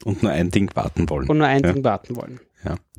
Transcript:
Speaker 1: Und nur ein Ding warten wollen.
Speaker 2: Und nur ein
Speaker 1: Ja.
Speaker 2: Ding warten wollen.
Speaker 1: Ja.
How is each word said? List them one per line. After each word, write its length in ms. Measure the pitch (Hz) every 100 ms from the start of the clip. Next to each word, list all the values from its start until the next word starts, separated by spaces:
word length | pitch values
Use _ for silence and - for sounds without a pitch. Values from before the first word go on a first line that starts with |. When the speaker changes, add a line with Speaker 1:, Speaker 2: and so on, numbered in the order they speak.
Speaker 1:
Und 180 | 113 95
nur 100 | 107
ein 200 | 76 87
Ding 180 | 101 98 -
warten 340 | - - 80
wollen. 180 | 76 65
Speaker 2:
Und 80 | 151
nur 100 | 147
ein 160 | 139
Speaker 1:
Ja. 80 | -
Speaker 2:
Ding 120 | 139 131
warten 300 | 98 - 120
wollen. 220 | - 127 - _
Speaker 1:
Ja. 120 | - 87 _